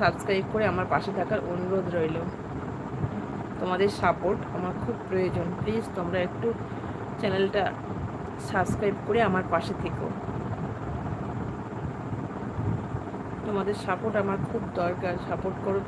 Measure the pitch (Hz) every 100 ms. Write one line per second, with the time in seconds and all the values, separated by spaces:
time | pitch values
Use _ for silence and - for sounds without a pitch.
0 | 190 175 - 196 196 214 214 180 180 151
1 | - 190 175 214 - 175 180 190 180 170
2 | 160 165 170 - - - - - - -
3 | - - - - - - 185 180 202 -
4 | 185 170 175 220 - 175 180 185 - 226
5 | - 190 185 185 170 180 - 220 214 -
6 | 175 180 180 - 233 220 - - - -
7 | - - 208 190 196 208 185 - - -
8 | - - - - - 202 180 - 208 196
9 | - 214 214 185 185 170 - 185 170 -
10 | 160 - - - - - - - - -
11 | - - - - - - - - - -
12 | - - - - - - - - - -
13 | - - - - 226 202 190 202 - 180
14 | 220 208 196 196 - 226 196 - 175 180
15 | 185 180 - 175 190 185 202 196